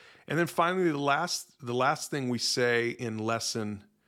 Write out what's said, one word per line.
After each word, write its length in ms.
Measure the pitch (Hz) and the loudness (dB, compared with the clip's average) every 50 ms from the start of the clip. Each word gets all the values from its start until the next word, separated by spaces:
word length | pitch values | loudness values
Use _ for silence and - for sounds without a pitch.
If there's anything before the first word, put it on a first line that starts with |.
| - - - - - - | -20 -20 -20 -16 -8 -4
And 100 | 135 156 | 0 0
then 80 | 170 | 0
finally, 440 | 156 - - 170 170 185 190 185 170 | 0 2 2 2 2 2 2 2 2
the 80 | 151 143 | 2 2
last, 680 | 143 139 139 147 170 175 - - - - _ - - | 2 2 2 2 0 -2 -4 -6 -8 -10 _ -14 -8
the 80 | 120 120 | -2 0
last 360 | 123 127 139 151 147 - - | 2 4 2 2 0 -2 -6
thing 180 | - 147 131 123 | -4 -2 -2 0
we 100 | 123 117 | -2 0
say 520 | - - - 131 123 120 120 117 117 117 | 0 0 0 2 2 4 4 2 2 0
in 280 | - - 127 117 110 110 | -2 -4 -6 -6 -4 -4
lesson 640 | 110 113 113 113 - - - 117 107 104 104 101 - _ _ _ _ | -2 -2 -2 -2 -2 -2 -4 -2 -4 -4 -6 -8 -10 _ _ _ _